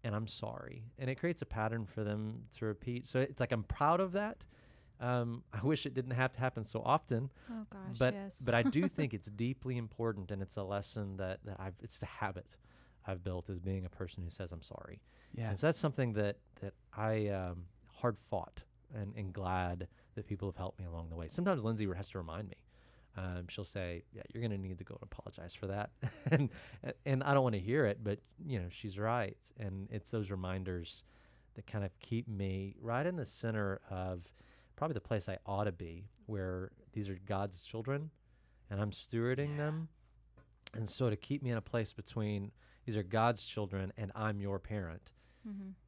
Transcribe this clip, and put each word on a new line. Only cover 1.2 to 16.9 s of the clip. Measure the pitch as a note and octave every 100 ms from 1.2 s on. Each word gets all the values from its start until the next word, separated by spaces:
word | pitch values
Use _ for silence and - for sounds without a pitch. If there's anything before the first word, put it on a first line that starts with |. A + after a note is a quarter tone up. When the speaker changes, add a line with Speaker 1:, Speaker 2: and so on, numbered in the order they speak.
| E3+ E3+
Speaker 1:
a | -
pattern | A2+ A2 A#2
for | G#2 -
them | G#2 G#2 G#2+ A#2 A2+ -
to |
repeat. | A2 G#2 - A#2+ -
So | B2+
it's | C3+ -
like, | B2
I'm | A#2
proud | G2 - D3 F3
of | F#3+
that. | F#3+ G#3 A3+ - - - - - -
Um, | B2 B2 A#2 A#2 -
I | G#2 C3+
wish | D#3
it | C#3+
didn't | B2+ B2+
have | B2 C3
to | -
happen | B2+ -
so | G#2+ -
often, | - D3+ - A#2 C3+ - -
Speaker 2:
Oh, | A3+ G#3+
gosh, | G3 F#3 A#2
Speaker 1:
but, | B2+
Speaker 2:
yes. | G2+ C#3 - B2
Speaker 1:
but |
I | A#2
do | B2 D3 F#3
Speaker 2:
<laughs> | -
Speaker 1:
think | C#3
it's | G2+ G#2
deeply | G#2 A#2+ C3 C3 B2
important, | A2+ - A#2 G2+ F2+
and | G2
it's | F#2+ -
a |
lesson | F#2+ G2+ G2+ A2 G2 F#2+
that, | F#2 F#2+
that | G#2 G2
I've, | F#2+ F2+
it's | A#2 -
the | G2
habit | - G#2 F#2 - - - - - - -
I've | F#2+
built, | F2+ F2+ E2+
is | F2+
being | F#2 F#2+
a | F2+
person | - F2+ -
who | E2+
says, | - F2+
"I'm | E2+
sorry." | - - - - - - -
Speaker 3:
Yeah. | - A2+
Speaker 1:
And | G2
so | D3+
that's | D#3+
something | D#3 C#3 B2
that, | G#2+ G2+ - - -
that | G2 - -